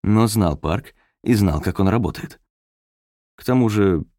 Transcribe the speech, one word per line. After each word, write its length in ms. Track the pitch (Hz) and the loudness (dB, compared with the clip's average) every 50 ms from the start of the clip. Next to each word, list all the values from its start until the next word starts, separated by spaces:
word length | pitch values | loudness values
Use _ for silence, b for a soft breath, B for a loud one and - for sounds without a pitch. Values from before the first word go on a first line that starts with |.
| - | 0
но 240 | - 107 110 113 | 0 2 2 2
знал 280 | 110 104 113 98 85 73 | 2 2 0 0 0 -2
парк 380 | 73 - 80 82 - - - _ _ _ _ _ _ - | -4 -4 -6 -6 -6 -8 -12 _ _ _ _ _ _ -2
и 100 | - 123 | 0 0
знал, 260 | 104 101 95 76 80 | 2 2 0 0 0
как 200 | - - 87 - | -4 -4 -2 0
он 100 | 98 95 | 0 0
работает. 500 | 101 117 107 85 - - - - - _ _ _ _ _ _ _ _ _ _ _ _ _ _ _ _ _ _ _ _ | 0 0 -2 -4 -6 -8 -14 -16 -18 _ _ _ _ _ _ _ _ _ _ _ _ _ _ _ _ _ _ _ _
К 80 | _ - | _ -4
тому 240 | - 127 127 123 113 | 0 2 2 2 2
же 360 | 104 107 101 98 90 78 - _ _ | 2 2 2 2 2 0 -2 _ _